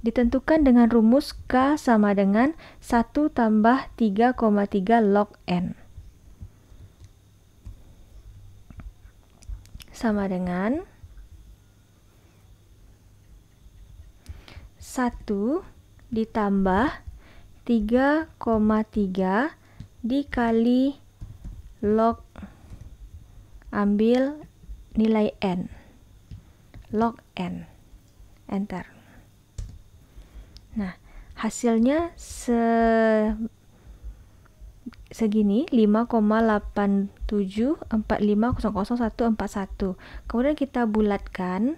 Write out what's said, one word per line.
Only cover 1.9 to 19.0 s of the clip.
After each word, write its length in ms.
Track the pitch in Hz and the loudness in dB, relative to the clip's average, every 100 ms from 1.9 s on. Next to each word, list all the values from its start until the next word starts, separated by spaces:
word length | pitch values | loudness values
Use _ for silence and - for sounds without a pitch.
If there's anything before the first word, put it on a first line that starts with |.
| 220 208 | 4 4
dengan 400 | 196 196 208 269 330 - - | 4 2 4 2 -2 -14 -20
satu 480 | - 240 226 - 302 | -2 0 0 0 0
tambah 560 | 277 226 214 220 254 - - | 2 2 4 4 4 -2 -2
tiga 400 | 226 196 240 247 | 0 2 2 2
koma 320 | 226 208 202 | 2 2 0
tiga 320 | 208 185 233 | -2 2 2
log 320 | 214 202 208 - - | 4 2 0 -6 -4
N. 240 | 180 180 - - - - - - - - - _ - - _ - - _ _ _ - - - - - - - - - - - - - - - - - _ - - - - - - | -2 -2 -8 -18 -20 -20 -20 -20 -20 -20 -20 _ -20 -20 _ -20 -20 _ _ _ -20 -20 -20 -20 -20 -20 -20 -20 -20 -20 -20 -20 -18 -18 -20 -20 -20 _ -20 -16 -16 -14 -20 -20
Sama 400 | - 233 208 196 | -6 -2 -2 -2
dengan 560 | 180 180 180 202 294 392 - - - - - - - _ _ _ _ _ _ _ _ - - _ - - - - - - - _ _ - - - - - - - - - - - - | -4 -4 -2 -2 -4 -6 -20 -20 -20 -20 -20 -20 -20 _ _ _ _ _ _ _ _ -20 -20 _ -20 -20 -20 -20 -20 -20 -20 _ _ -20 -20 -20 -20 -20 -20 -18 -18 -18 -20 -20 -20
satu 880 | - - 247 - - 202 214 330 - - - - - | -12 -4 -4 -4 -6 -4 -2 -4 -8 -20 -20 -20 -8
ditambah 800 | 226 220 233 202 196 190 185 277 - - - - - - - | -6 -4 -2 0 2 2 2 0 -4 -16 -20 -20 -20 -20 -20
tiga 640 | - 233 214 240 269 302 320 - | -2 0 2 2 2 2 -2 -8
koma 480 | - 220 214 214 | -2 2 2 2
tiga 720 | 220 - | 0 -2